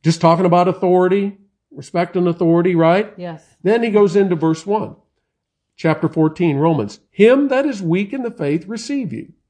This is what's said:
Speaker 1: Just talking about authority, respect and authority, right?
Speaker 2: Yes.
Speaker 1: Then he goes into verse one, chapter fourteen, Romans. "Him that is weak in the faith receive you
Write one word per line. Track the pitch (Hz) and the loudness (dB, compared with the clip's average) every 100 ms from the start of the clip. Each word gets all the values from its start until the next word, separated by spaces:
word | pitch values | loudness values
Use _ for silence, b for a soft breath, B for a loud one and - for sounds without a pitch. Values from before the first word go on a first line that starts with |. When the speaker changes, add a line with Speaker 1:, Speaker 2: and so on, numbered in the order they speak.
Speaker 1:
Just | 156 160 | -2 0
talking | 170 170 180 | 2 2 2
about | 175 180 | 2 2
authority, | 185 185 180 180 196 202 196 _ _ _ | 0 0 2 2 0 -2 -10 _ _ _
respect | - - 175 170 185 | -20 -8 -6 -4 0
and | 175 | -2
authority, | 170 170 165 175 | 0 2 2 2
right? | 170 165 185 214 - | 2 2 2 -2 -10
Speaker 2:
Yes. | 175 156 _ _ | -16 -16 _ _
Speaker 1:
Then | 180 226 | 0 0
he | 233 | 2
goes | 208 202 190 | 4 4 4
into | 196 170 | 0 0
verse | 160 160 202 | 0 -2 -4
one, | 214 107 - _ _ _ _ _ _ _ _ | -6 -6 -14 _ _ _ _ _ _ _ _
chapter | 165 156 156 | -2 0 -2
fourteen, | - 156 156 170 139 | 0 -2 0 -2 0
Romans. | 160 151 104 - _ | 0 0 -4 -10 _
"Him | - 214 269 285 | 2 4 4 2
that | 262 285 | 0 -2
is | 214 | -4
weak | 175 175 202 | -4 -2 -4
in | 269 | -8
the | 240 | -10
faith | - 147 160 185 | -6 -4 -4 -6
receive | 226 - 285 208 | -12 -8 -8 -6
you | 113 127 _ | -10 -14 _